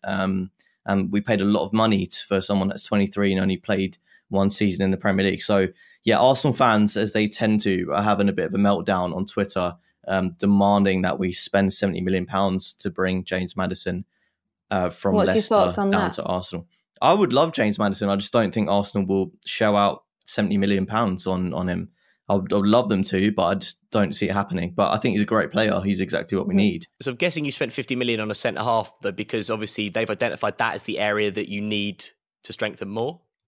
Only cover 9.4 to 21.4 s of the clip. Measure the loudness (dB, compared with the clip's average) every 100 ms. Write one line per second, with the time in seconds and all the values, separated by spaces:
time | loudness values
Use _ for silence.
9.4 | -4 -2 -4 -4 _ _ -2 0 0 0
10.4 | 2 4 6 4 4 2 0 -2 -2 -4
11.4 | -2 2 2 0 -2 -2 -2 -2 -2 0
12.4 | 2 0 -4 -8 -8 -2 -2 -2 -2 -4
13.4 | -4 -4 -4 -4 -4 -6 -8 _ _ _
14.4 | _ _ -6 -2 -2 -2 0 2 2 2
15.4 | 2 2 2 0 0 0 0 -4 -4 -4
16.4 | -4 -10 -12 _ _ 0 2 4 4 2
17.4 | 2 2 0 2 0 0 0 -2 0 0
18.4 | 0 0 0 0 0 -2 0 0 -2 -6
19.4 | -8 -2 2 2 2 0 _ _ -10 -4
20.4 | 0 0 0 0 0 0 0 -2 -2 -2